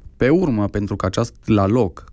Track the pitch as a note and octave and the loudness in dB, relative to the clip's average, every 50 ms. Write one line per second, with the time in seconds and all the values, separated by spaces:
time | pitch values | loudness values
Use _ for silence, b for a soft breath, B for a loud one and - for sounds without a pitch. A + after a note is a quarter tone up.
0 | - - - - A#2+ B2+ D#3 F#3 F#3+ D3+ A#2 G#2+ G#2 G2 - G#2 G2+ G2+ G#2 G2+ | -20 -14 -4 0 2 2 2 2 2 0 0 0 -2 -2 -4 -4 -6 -6 -4 -4
1 | - F#2+ - - A#2 - - - - - A2 G#2 G2 G2 A2 B2+ A2+ F2+ - - | -4 -4 -2 -2 -4 -4 -6 -8 -2 0 2 2 4 4 2 2 0 -2 -4 -10
2 | - - | -18 -20